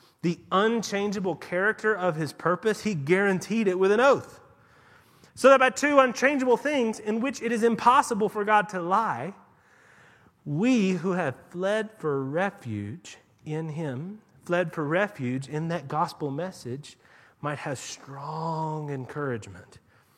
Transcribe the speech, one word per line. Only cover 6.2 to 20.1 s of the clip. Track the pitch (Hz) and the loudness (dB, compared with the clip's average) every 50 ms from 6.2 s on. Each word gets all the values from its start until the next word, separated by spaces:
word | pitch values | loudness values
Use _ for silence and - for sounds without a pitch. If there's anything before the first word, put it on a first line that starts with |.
| 240 277 294 269 254 254 240 | 2 2 2 2 2 2 2
things | 220 - 285 302 277 233 220 214 - | 2 2 0 0 2 0 0 -2 -4
in | - 214 214 226 | -4 -4 -2 -2
which | 226 277 269 - | -2 -2 -4 -4
it | 220 233 | -4 -2
is | 240 220 226 | 0 2 2
impossible | 233 226 - - 233 247 285 262 - 240 196 220 190 | 2 2 4 4 6 6 6 4 2 0 0 -2 -2
for | - 214 202 | -2 -2 0
God | 208 214 208 196 - | 2 4 4 2 0
to | - 185 | -4 -6
lie, | 170 170 190 214 226 196 135 117 131 175 196 - - _ _ _ _ _ _ _ _ - - - - - - _ _ _ _ _ - | -2 0 0 0 0 0 -2 -4 -6 -8 -10 -14 -20 _ _ _ _ _ _ _ _ -20 -20 -20 -20 -20 -20 _ _ _ _ _ -8
we | 151 143 156 214 254 262 233 190 190 | -6 -2 0 2 2 4 4 4 2
who | 185 170 151 196 180 | 0 0 -2 -2 -2
have | 180 170 139 127 - - - | 0 -2 -2 -4 -6 -12 -14
fled | - 175 185 196 214 220 214 208 - - | -8 -4 -2 0 0 -2 -4 -6 -10 -6
for | - 156 143 139 135 | -4 -2 -2 -2 -2
refuge | 135 143 170 190 202 190 - - 120 107 104 101 101 127 180 - - - - _ _ _ _ - | -2 -2 -2 -2 -2 -4 -8 -10 -8 -6 -6 -6 -8 -10 -12 -14 -18 -20 -20 _ _ _ _ -10
in | 151 156 160 160 160 | -8 -8 -6 -6 -6
him, | 143 165 160 143 127 123 160 190 208 214 _ _ _ _ - | -6 -6 -6 -6 -6 -6 -8 -10 -12 -16 _ _ _ _ -6
fled | - 175 175 180 165 - | -2 0 0 0 -2 -4
for | 170 151 | -4 -2
refuge | 143 160 185 208 196 - - 131 123 127 135 139 | 0 0 0 0 -2 -4 -4 -4 -4 -4 -4 -6
in | - 151 151 165 165 | -6 -6 -6 -4 -4
that | 170 175 151 | -4 -6 -6
gospel | 135 151 151 175 156 - - 160 143 | -4 -4 -2 -2 -4 -4 -6 -6 -6
message, | 135 147 175 185 185 - - 123 120 147 147 - - _ _ _ - - - _ _ _ | -6 -6 -8 -8 -10 -12 -10 -10 -10 -10 -12 -16 -20 _ _ _ -20 -20 -20 _ _ _
might | - 147 147 131 | -8 -6 -6 -6
have | - 151 139 | -6 -8 -8
strong | - - - - - - - 135 139 139 151 156 160 160 165 160 160 160 156 156 156 151 147 | -8 -10 -12 -14 -16 -16 -16 -14 -12 -12 -10 -8 -6 -6 -6 -6 -6 -6 -6 -6 -6 -6 -8
encouragement | 143 135 127 117 - 151 147 135 123 110 104 98 95 - - - - - _ _ _ _ _ _ | -8 -8 -10 -10 -8 -6 -6 -4 -6 -6 -8 -12 -18 -20 -20 -20 -20 -20 _ _ _ _ _ _